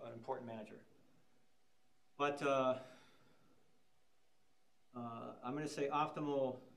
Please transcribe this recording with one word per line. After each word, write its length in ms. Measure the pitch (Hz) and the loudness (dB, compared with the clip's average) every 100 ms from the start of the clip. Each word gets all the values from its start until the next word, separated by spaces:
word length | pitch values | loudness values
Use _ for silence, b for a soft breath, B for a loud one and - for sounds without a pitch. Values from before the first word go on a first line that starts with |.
an 80 | 120 | -12
important 360 | 117 117 123 117 | -8 -4 -4 -4
manager. 280 | 113 101 107 - - - - - - - - - - - - - - | -8 -10 -14 -18 -20 -20 -20 -20 -20 -20 -20 -20 -20 -20 -20 -12 0
But, 240 | 143 143 | 2 4
uh, 340 | 143 135 127 127 B B B B B B B B B - - - - - - - - - - - - 123 | 4 6 6 2 B B B B B B B B B -20 -20 -20 -20 -20 -20 -20 -20 -20 -20 -20 -14 -8
uh, 40 | 120 113 123 120 | -6 -6 -8 -6
I'm 100 | 123 | -4
gonna 140 | 143 151 | -2 -2
say 200 | - 139 | 0 2
optimal 640 | 143 156 - 147 139 131 123 - | 4 2 0 0 4 2 0 -8